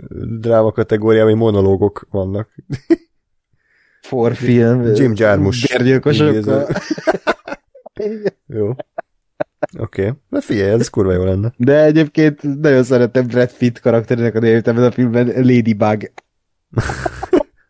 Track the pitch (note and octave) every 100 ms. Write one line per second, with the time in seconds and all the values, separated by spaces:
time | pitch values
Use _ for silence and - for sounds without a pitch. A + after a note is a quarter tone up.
0 | - - A#2 A2+ A#2 A2+ A2 G#2 A2 A2
1 | G#2+ A2 A2 A2 A2+ G2+ G2 G2 G2+ -
2 | - G2+ F#2+ G2+ G#2+ - - C3 - E4
3 | _ _ _ _ _ _ _ _ _ _
4 | - C3 A#2 A#2 B2 A#2+ A#2 B2+ A#2+ G#2+
5 | C3+ G#2+ G#2+ G2+ G2 B2 C#3 B2 B2 C3
6 | C#3+ C#3+ D3+ G#2+ G#2+ C3+ C#3+ - - -
7 | - - - - - - _ _ - -
8 | G#3 A3 G#3 - - A2 G#2 B2+ - -
9 | - _ _ - - _ - - A2 -
10 | G2 C#3 _ C#4+ - G#2+ G2 A2+ A#2+ -
11 | F#2+ F2+ F#2 F#2+ A2 - B2 D3 D#3 D#3
12 | D3+ - D#3 D3 D3 C#3 D#3 C3 B2 C3
13 | A#2+ C3 B2+ A#2+ B2 - B2 A#2 B2+ A#2
14 | A2 B2 A#2 G#2+ A2+ A2+ A2+ A#2 B2 A2+
15 | B2 A#2 A#2+ G#2+ B2+ B2 A2+ G#2 G#2+ G#2+
16 | - - - _ _ _ _ - - -
17 | - - - F4+ - _ _